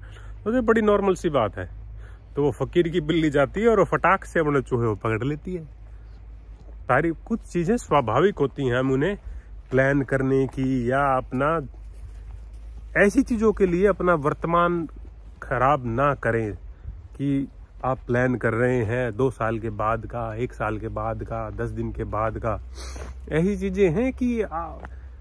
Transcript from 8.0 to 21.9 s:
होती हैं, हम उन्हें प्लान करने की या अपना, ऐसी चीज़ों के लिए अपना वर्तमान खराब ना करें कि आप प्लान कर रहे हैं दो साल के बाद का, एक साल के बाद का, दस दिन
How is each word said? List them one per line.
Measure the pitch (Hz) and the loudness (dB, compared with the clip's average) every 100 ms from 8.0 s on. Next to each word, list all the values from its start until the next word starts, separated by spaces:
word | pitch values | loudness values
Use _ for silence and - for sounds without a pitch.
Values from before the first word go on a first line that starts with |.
| 120 117 190 - | 4 4 2 2
होती | 139 - 131 | -2 0 0
हैं, | 120 | 2
हम | 131 | 2
उन्हें | 135 160 202 - - - - - | 2 0 -2 -8 -14 -14 -18 -2
प्लान | 127 135 143 | 2 4 2
करने | 135 135 131 135 131 | 2 0 2 2 2
की | 139 131 131 117 | 0 0 0 2
या | 131 143 131 | 2 2 2
अपना, | 127 127 143 165 131 - - - - - - - - - - - - 160 | 0 -2 0 0 -4 -12 -16 -14 -14 -14 -14 -14 -14 -16 -14 -14 -4 4
ऐसी | 202 226 | 4 4
चीज़ों | 254 226 220 | 2 2 2
के | 202 190 | 4 2
लिए | 170 202 | 4 4
अपना | 185 180 | 4 2
वर्तमान | 170 139 151 165 170 175 175 156 - - - - - | 4 2 -2 0 2 4 2 -4 -10 -16 -18 -20 -16
खराब | - 127 127 147 123 | -4 2 4 4 2
ना | 113 143 131 | 2 2 2
करें | 120 113 110 95 - - - - - - | 0 0 -2 -6 -12 -14 -14 -14 -16 -6
कि | 139 139 135 - - - 127 | -2 0 -2 -10 -20 -6 -4
आप | 131 - | -4 0
प्लान | 123 127 123 | 2 2 2
कर | 120 | 0
रहे | 110 123 127 | 2 2 2
हैं | 107 123 123 104 | 2 0 -2 0
दो | 131 | 0
साल | - 113 113 | 0 -2 -2
के | 110 | -4
बाद | 104 107 113 107 | -2 0 0 -4
का, | 120 113 110 | -6 -6 -4
एक | 123 | -6
साल | - 107 110 | -2 -4 -4
के | 110 | -6
बाद | 107 110 110 | -4 -4 -6
का, | 110 113 110 | -6 -6 -6
दस | 104 117 | -6 -6
दिन | 110 113 | -4 -6